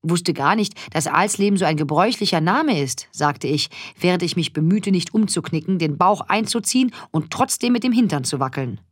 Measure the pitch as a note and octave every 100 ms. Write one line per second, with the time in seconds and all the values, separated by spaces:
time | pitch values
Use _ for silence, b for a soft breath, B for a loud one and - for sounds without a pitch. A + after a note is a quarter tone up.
0 | D#3+ E3+ F3 C#3+ C#3 G#3+ G3+ B B D#3+
1 | - D#3+ G3+ - G3+ G3 E3+ D3+ D3 D3+
2 | G#3+ - G3+ E3+ D#3+ A#3+ D#4 E3+ C3+ -
3 | - - D3 C#3 C3+ C#3+ - B B -
4 | F3 F3+ F3 F3 D3 D3+ D#3+ G#3 G3+ F3+
5 | - A3 G#3+ F3 - D#3+ D#3 F#3 D#3 D3
6 | F3+ G3+ - G3+ A3 A#3 - B3+ B3+ B
7 | B D#3+ - - E3 - A#3+ A#3+ B3+ A#3
8 | G#3+ D3 B2+ C3+ C3 C3+ B2+ G2 _